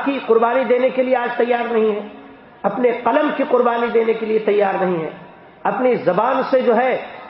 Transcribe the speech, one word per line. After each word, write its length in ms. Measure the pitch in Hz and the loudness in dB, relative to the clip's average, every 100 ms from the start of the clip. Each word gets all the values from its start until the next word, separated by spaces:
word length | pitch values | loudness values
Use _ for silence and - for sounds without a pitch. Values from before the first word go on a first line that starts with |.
کی 140 | 277 269 - | -4 -4 2
قربانی 380 | 226 233 262 | 2 2 0
دینے 240 | 233 247 254 | 0 2 0
کے 140 | 254 | 0
لیے 140 | 254 247 | 0 0
آج 200 | 240 233 | -2 -2
تیار 360 | 240 240 226 | 0 0 0
نہیں 200 | 226 220 | 0 0
ہے، 160 | 208 202 - - - - - | 0 -6 -14 -20 -20 -20 -6
اپنے 280 | 196 254 247 226 | -4 0 0 0
قلم 240 | 233 285 294 - | 0 0 0 -2
کی 80 | 269 | 0
قربانی 360 | 247 233 233 233 | 2 2 0 0
دینے 260 | 220 226 | 0 0
کے 140 | 214 220 | 0 0
لیے 120 | 220 | -2
تیار 360 | 214 202 196 185 | 0 2 2 0
نہیں 240 | 185 170 | -2 -2
ہے، 60 | 156 - - - - - | -4 -10 -20 -20 -20 -8
اپنی 320 | - 233 254 | -4 0 2
زبان 480 | 226 165 180 240 262 240 | 2 0 0 2 0 0
سے 100 | 262 | 2
جو 160 | 233 226 | 4 2
ہے 260 | 254 196 - - | 2 -2 -6 -16